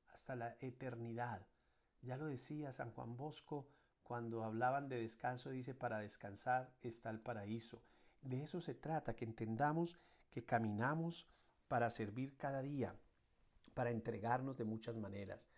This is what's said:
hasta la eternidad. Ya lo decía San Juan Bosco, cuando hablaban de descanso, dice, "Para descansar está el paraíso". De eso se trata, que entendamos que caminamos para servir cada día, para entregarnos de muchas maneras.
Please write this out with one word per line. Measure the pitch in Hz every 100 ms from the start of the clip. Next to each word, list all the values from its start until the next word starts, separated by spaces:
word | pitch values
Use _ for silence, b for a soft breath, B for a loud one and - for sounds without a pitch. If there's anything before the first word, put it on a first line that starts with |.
| _
hasta | - - 131
la | 117 117
eternidad. | 131 123 131 117 117 113 120 104 95 b b b b b
Ya | 120 131
lo |
decía | 156 131 - 151 147
San | 123 123
Juan | 120 123
Bosco, | 120 147 143 - 147 131 B B _
cuando | - 120 117 113
hablaban | 110 110 127 139 143
de | 127
descanso, | 113 - 127 127 135
dice, | 131 127
"Para | 127 123 110
descansar | 104 - 110 101 - 127 131 -
está | 123 117 117
el | 110
paraíso". | 117 113 101 113 113 110 - B B B
De | 135 127
eso | 151 180
se | 160
trata, | - 143 156 151
que | 117 113
entendamos | 110 110 113 147 156 170 170 B B B
que | - -
caminamos | 120 110 104 123 156 165 170 - b b b _
para | 127 117
servir | - 107 107 135 139
cada | 143 139
día, | 135 143 110 - - _ _ _ - - -
para | - 123
entregarnos | 117 117 104 110 127 131 127
de |
muchas | 110 110 110 113
maneras. | 104 98 98 98 -